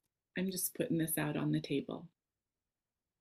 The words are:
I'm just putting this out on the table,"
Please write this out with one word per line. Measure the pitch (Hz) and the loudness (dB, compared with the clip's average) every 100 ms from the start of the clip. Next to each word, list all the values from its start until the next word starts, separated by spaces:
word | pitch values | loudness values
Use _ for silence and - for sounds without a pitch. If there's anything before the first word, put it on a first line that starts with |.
| - _ _ 185 | -12 _ _ -2
I'm | 190 | -2
just | 185 - | -2 -4
putting | - - 165 | -2 0 2
this | 160 156 | 2 0
out | 151 147 | 0 2
on | 151 | 2
the | 156 | 2
table," | 156 139 - - 170 _ _ _ _ _ _ _ _ _ _ _ | 2 -2 -2 -6 -10 _ _ _ _ _ _ _ _ _ _ _